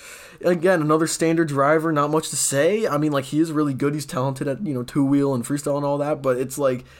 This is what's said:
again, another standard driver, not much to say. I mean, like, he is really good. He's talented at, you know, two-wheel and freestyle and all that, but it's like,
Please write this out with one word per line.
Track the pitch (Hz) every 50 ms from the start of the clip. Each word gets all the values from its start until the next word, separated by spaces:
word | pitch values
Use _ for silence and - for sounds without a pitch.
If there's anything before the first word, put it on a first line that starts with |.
| - - - - - - - - -
again, | 165 180 165 156 190 185 170
another | 151 151 156 160 165
standard | 156 - - 165 165 165 165 165 147
driver, | 143 135 135 143 156 160 156 165
not | 160 147 143 143
much | 147 156 160 -
to | -
say. | - - - 139 139 147 170 208 226 220
I | 196 143
mean, | 147 151 156
like, | 147 139 127
he | - 147 151
is | 165 165
really | 151 151 151 143 135
good. | 127 139 147 143
He's | 156 139
talented | - - 127 127 139 131 - 143
at, | 143 135 - 208
you | 160 139
know, | 123 123
two-wheel | - - 147 139 135 143 143 139 139 135
and | 120 113
freestyle | - 147 143 - 147 139
and | 143 143
all | 143 143
that, | 143 143 147 156 143 135
but | 131 127
it's | 123 131 123 -
like, | 147 139 131 127 123 - - - -